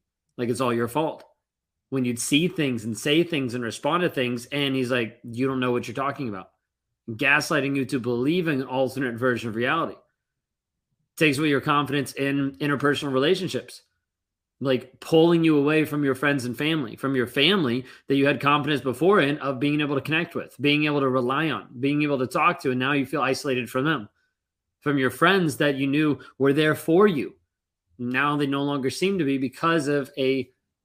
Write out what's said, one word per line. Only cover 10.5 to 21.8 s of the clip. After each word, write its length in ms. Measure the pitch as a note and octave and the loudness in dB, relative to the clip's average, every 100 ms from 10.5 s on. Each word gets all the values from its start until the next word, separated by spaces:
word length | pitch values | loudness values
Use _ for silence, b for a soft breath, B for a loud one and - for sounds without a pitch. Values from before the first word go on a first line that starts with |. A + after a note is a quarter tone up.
| _ _ _ _ _ _ - | _ _ _ _ _ _ 0
Takes 220 | D#3+ C3+ | 2 2
away 100 | D#3 | 0
your 120 | C#3 | 0
confidence 520 | D3 D3 C#3+ C#3+ C3+ | 2 0 0 -2 -4
in 420 | - C#3 C#3 C#3 C3+ | -4 -2 0 -4 -4
interpersonal 560 | D3 C#3 C#3+ C3+ D3 | -2 0 0 0 -2
relationships, 720 | C3 D3 F#3 F3 B2 - - _ _ _ _ _ _ _ _ | 0 2 0 -2 -6 -8 -18 _ _ _ _ _ _ _ _
like, 400 | C3+ B2+ - _ | 0 0 -2 _
pulling 420 | - E3 E3+ E3+ | 2 6 6 6
you 140 | D#3+ D3 | 4 4
away 300 | C#3+ D#3 C#3+ | 4 2 0
from 180 | D3 | 0
your 100 | C#3 | 0
friends 300 | C3 D3 C#3+ | 0 0 0
and 120 | A#2+ A2+ | -2 -4
family, 380 | D3+ D#3+ A2+ | -2 -2 -4
from 220 | A#2 C3+ C3+ | -6 -2 0
your 100 | A#2 | 0
family 600 | C#3+ D3+ G3+ C3+ A#2+ B2 B - | 2 2 4 2 -2 -6 B -2
that 80 | C#3 | 2
you 100 | C#3 | 2
had 160 | C#3 | 2
confidence 400 | C#3+ D3 C#3 C#3 | 2 2 0 -2
before 380 | C3+ A#2 F3 G#3 | -2 2 4 4
in 180 | C#3+ D3 | 4 0
of 200 | C3+ B2+ | -4 -2
being 220 | D3 D3 | 0 0
able 140 | D3 | 0
to 80 | C#3 | -2
connect 320 | C3+ D#3+ E3+ | -2 -4 -4
with, 200 | B2 - - | -8 -10 -2
being 240 | C#3+ D3 | 2 2
able 160 | D3+ D3 | 2 0
to 80 | C3+ | 2
rely 400 | B2+ A#2+ C#3 D#3+ | 0 0 0 -2
on, 180 | A2 - B2 | -4 -8 -4